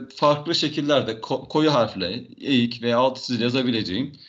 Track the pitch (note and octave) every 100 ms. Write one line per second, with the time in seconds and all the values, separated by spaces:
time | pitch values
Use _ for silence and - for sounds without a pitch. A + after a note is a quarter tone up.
0 | B2+ - D3 D3 D#3 E3 D3 D#3 C#3+ C3+
1 | A#2 A2+ - C3+ - D#3+ D#3 C3+ G#2+ G2
2 | - A#2 - - B2+ B2+ A#2+ A#2+ A#2+ A#2
3 | C3 B2+ - A#2+ A#2+ C3 B2 A2+ F2 G2
4 | - -